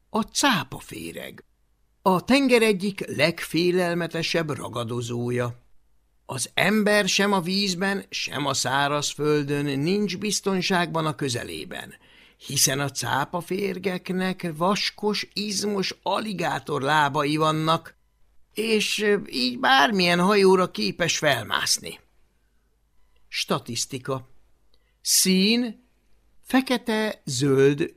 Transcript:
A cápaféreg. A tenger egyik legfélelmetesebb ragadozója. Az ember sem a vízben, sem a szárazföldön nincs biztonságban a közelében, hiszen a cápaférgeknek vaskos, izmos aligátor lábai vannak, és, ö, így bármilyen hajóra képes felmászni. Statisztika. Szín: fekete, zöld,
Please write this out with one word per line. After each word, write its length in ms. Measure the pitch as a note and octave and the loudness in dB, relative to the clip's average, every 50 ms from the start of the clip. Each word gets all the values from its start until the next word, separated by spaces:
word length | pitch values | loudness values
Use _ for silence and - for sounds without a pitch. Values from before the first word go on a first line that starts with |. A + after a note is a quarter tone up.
| _ _ | _ _
A 120 | - A3 | -4 -4
cápaféreg. 1200 | G#3+ - - - D4 C#4 A3 D#3 B2 - - - - - - E2 E2 E2 - - C2+ C2+ - - - _ _ _ _ _ _ _ _ _ _ _ | -4 -2 -2 0 2 2 2 2 0 -4 -10 -14 -14 -14 -14 -12 -12 -12 -12 -12 -14 -14 -14 -18 -20 _ _ _ _ _ _ _ _ _ _ _
A 220 | - F#3+ F#3 E3+ - | 2 2 2 2 2
tenger 380 | - B3 C#4+ C#4 B3+ B3 A#3 | 4 4 4 6 4 4 6
egyik 540 | A3+ A3 G#3 F3 F#3+ G#3 G3 - - - - | 6 4 2 2 -2 -4 -4 -6 -8 -6 0
legfélelmetesebb 1300 | C3+ C#3+ E3+ E3 - - - - D#3+ F3 F3 F3 F#3 F3+ E3+ F3 F3 E3 D#3+ E3 D#3+ D#3+ - - E3 E3 D3 | 2 2 2 2 -2 -6 -4 0 0 2 2 2 2 0 0 0 -2 -4 -4 -4 -4 -4 -2 -2 -2 -2 -2
ragadozója. 1080 | C3 - G#2 G2 - A#2+ A#2+ A2+ A#2+ A#2+ A#2+ A#2 A#2+ A#2+ A#2+ A#2+ B2 A#2+ A#2+ A#2+ A#2+ - _ _ - - _ _ _ _ _ _ _ _ _ | -4 -6 -8 -8 -6 -6 -6 -4 -4 -6 -4 -4 -4 -4 -4 -2 -2 -2 -2 -4 -6 -10 _ _ -20 -20 _ _ _ _ _ _ _ _ _
Az 240 | - - B2 - - - | -10 -8 -6 -6 -4 -2
ember 540 | - D3 F#3+ G#3+ G#3+ G3+ G#3 G#3 G#3 G3+ | 0 2 2 4 2 4 4 4 2 2
sem 240 | F#3 - - G3 G#3 | 2 2 2 2 2
a 100 | G3+ F#3+ | 2 0
vízben, 640 | D#3+ F3+ F#3+ G3 G3+ G3 F3+ E3+ G3 G3 G3 F#3+ - - | 0 0 -2 -2 -2 -2 -2 -2 -2 -2 -2 -4 -6 -8
sem 360 | - - - - - C3 D3 | -8 -8 -8 -6 -6 -4 -2
a 80 | C#3 C3 | -2 -2
szárazföldön 1300 | - - B2 C3 C#3 C#3+ C#3+ D3 D3 C3+ - - - D3 D3+ D3+ D3+ C#3+ C#3+ D3 C#3+ D3 C#3+ C#3 C3+ | -2 -2 0 0 0 0 0 0 -2 -2 -4 -4 -2 0 0 2 2 0 0 -2 -2 -2 -2 -2 -2
nincs 380 | C#3+ E3+ G3 G#3 G#3 F#3 F3+ | 0 0 0 0 0 -2 -2
biztonságban 880 | F#3+ G#3 G#3+ - - - G3+ F#3+ F#3 F3 - F#3+ F3 F3 E3+ D#3 E3 D#3 | -4 -4 -4 -4 -2 -2 0 0 0 0 0 0 0 0 0 -2 -2 -2
a 100 | D#3 D3 | -2 -2
közelében, 800 | - C#3+ C3+ A#2 A2+ - F2 E2 D#2 D2 - C#2 C2 - - - - _ - - - - - _ | -2 -4 -4 -4 -4 -6 -8 -10 -10 -10 -10 -12 -12 -12 -14 -16 -20 _ -20 -20 -20 -20 -20 _
hiszen 420 | _ - - C3+ C#3 - C#3 C3+ C#3+ | _ -12 -6 0 0 2 2 2 0
a 100 | C#3+ C3+ | -2 -4
cápaférgeknek 1600 | - - C#3 A#2 B2+ C3 D3 - - F3 E3 - F3+ G3 G3+ F#3+ F#3 F#3 F3+ F#3+ F3+ F3+ - - F3+ F#3 F#3 F#3 F#3 - - E3+ D#3 | -4 -6 -4 -2 0 -2 -2 -2 -4 -8 -6 -6 -4 -4 -4 -4 -4 -4 -4 -6 -6 -6 -6 -6 -4 -2 -2 -2 -4 -4 -6 -8 -4
vaskos, 720 | D3+ F3 F#3+ G#3 F#3+ - - - - G#3 G#3+ G3+ G3 - - _ | 0 0 2 2 0 -2 -4 -4 -2 -2 -2 -2 -2 -4 -8 _
izmos 600 | - G#3 G#3+ G3 - G3+ G#3 G3+ G3 F#3 - - - - | -8 -6 -6 -4 -4 -2 -2 -2 -2 -2 -4 -6 -6 -4
aligátor 800 | F3 G3 G#3+ A3 A3 F#3+ E3 E3+ C#3+ C#3+ C#3 - - D3+ C#3 | -4 -2 -2 -2 -4 -4 -4 -2 -2 -2 -4 -4 -4 -4 -2
lábai 540 | C3+ C#3 D#3 D#3 D3 C#3+ C3+ D3+ C#3+ C#3+ D#3 | 0 2 2 4 4 2 2 0 0 0 2
vannak, 600 | D3+ D#3 D#3 D#3 D#3 D#3 D#3+ E3 E3 - - - _ _ _ _ _ _ _ _ - - _ _ | 2 2 2 2 2 2 0 0 0 -2 -8 -20 _ _ _ _ _ _ _ _ -20 -20 _ _
és, 460 | G#3 A3 A3+ A3 G#3 F#3+ - - G3+ | -6 -2 0 0 0 0 0 -2 0
ö, 180 | G#3+ G#3 G#3 G3 - | 2 2 2 0 0
így 320 | - - C4 B3 B3+ B3 B3 | -4 -4 -2 -2 -2 -2 0
bármilyen 600 | C4 B3+ C4+ C4+ C#4 B3 G#3 F#3+ F3+ F3 F3 F3 | 2 4 6 6 4 4 4 2 4 4 4 4
hajóra 520 | F3 G3 G#3+ G3+ F#3+ F#3 F#3+ F#3 F3+ - | 4 4 6 6 6 6 6 6 4 0
képes 460 | - G#3 A3 F#3+ - - E3+ D#3 - | -2 -4 -4 -4 -2 -2 -2 -2 0
felmászni. 840 | - D#3 D3 C3 A#2 G#2+ F#2 - C#2 - - - - - E2 - - _ _ _ _ _ _ _ _ _ _ _ _ _ _ _ _ _ _ _ _ _ _ _ _ - | 0 2 2 2 2 0 -2 -4 -2 0 0 -2 -2 -4 -8 -14 -14 _ _ _ _ _ _ _ _ _ _ _ _ _ _ _ _ _ _ _ _ _ _ _ _ -18
Statisztika. 1000 | _ - - - - C#3 - - - B2 - - - C#3 B2+ - C#3 C3+ C3 B2+ - - - _ _ _ _ _ _ _ _ _ _ _ _ | _ -8 -6 -4 -2 -4 -4 -4 -6 -6 -6 -6 -6 -8 -8 -6 -6 -6 -6 -8 -12 -20 -20 _ _ _ _ _ _ _ _ _ _ _ _
Szín: 840 | - - - - - F#3+ F#3 F#3 F#3+ G#3+ A#3 A#3+ B3 A#3 - - _ _ _ _ _ _ _ _ _ _ _ - - | -2 0 2 2 4 4 4 4 4 4 4 2 0 -2 -6 -10 _ _ _ _ _ _ _ _ _ _ _ -20 -4
fekete, 760 | - - C4 C4 - B3 A#3 B3 A#3 G#3+ G#3+ A3 G#3+ - - _ | 0 0 2 2 2 -2 -2 -2 -2 -2 0 -2 -2 -4 -6 _
zöld, 680 | D#3+ C3+ A#2+ C#3+ C#3 C3+ C3+ C3+ C#3 D3 C#3+ - - - | -6 -4 0 2 4 4 6 6 4 4 2 -2 -6 -6